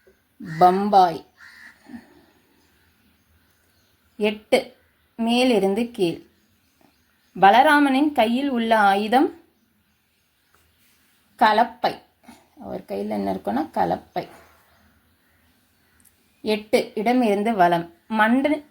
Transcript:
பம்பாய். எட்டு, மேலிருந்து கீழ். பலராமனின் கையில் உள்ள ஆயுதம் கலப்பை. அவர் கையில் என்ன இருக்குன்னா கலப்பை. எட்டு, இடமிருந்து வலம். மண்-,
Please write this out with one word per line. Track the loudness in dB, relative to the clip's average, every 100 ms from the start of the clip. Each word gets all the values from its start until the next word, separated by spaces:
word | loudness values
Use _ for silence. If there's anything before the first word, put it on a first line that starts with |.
| _ _ _ _ -14 2
பம்பாய். | 2 4 2 4 2 0 -14 _ -20 -20 -20 _ -20 -20 -20 _ _ _ _ _ _ _ _ _ _ _ _ _ _ _ _ _ _ _ _ _
எட்டு, | -4 -4 _ -2 -2 _ _ _ _ -8
மேலிருந்து | -2 0 2 2 0 -2 -6
கீழ். | -4 -4 -4 -16 _ _ _ _ _ _ _ _ _ _ 4
பலராமனின் | 6 6 4 4 2 2 0
கையில் | 0 0 0 -2
உள்ள | -4 0 2
ஆயுதம் | 2 2 0 0 0 -4 _ _ _ _ _ _ _ _ _ _ _ _ _ _ _ _ _ _ _ _
கலப்பை. | 2 2 0 -2 -8 -8 _ _ -20 -20 _ _
அவர் | -14 -14 -12
கையில் | -10 -8
என்ன | -6 -6
இருக்குன்னா | -6 -6 -6 -6
கலப்பை. | -4 -4 -4 -8 -14 -14 -20 _ _ _ _ _ _ _ _ _ _ _ _ _ _ _ _ _ _ _ _
எட்டு, | -6 -6 -2 -4 -4 -6
இடமிருந்து | -2 0 0 0 -2
வலம். | 0 2 0 -4 _ _
மண்-, | -2 0 2 0 -4 -8